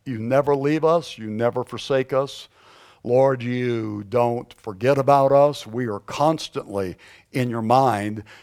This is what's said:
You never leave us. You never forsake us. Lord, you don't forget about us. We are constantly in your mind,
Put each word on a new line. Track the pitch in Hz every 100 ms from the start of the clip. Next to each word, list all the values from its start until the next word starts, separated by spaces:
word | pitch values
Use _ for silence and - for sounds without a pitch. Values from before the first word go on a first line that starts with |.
| -
You | 113
never | 117 131 143 143
leave | 143 156
us. | 156 170 160 -
You | 107
never | 107 120 123
forsake | 120 120 - 135 131
us. | 135 139 - - _ _ - - _
Lord, | 113 127 135 131
you | 120 123 123 117 110 104 101
don't | 120 120 120 -
forget | - 113 95 123 139
about | 131 139 135
us. | 139 143 143 113
We | 113 120
are | 101
constantly | - - 147 156 - 131 113 98 95 80 - - _
in | 135 123
your | 117
mind, | 110 131 135 104 104 107 104 -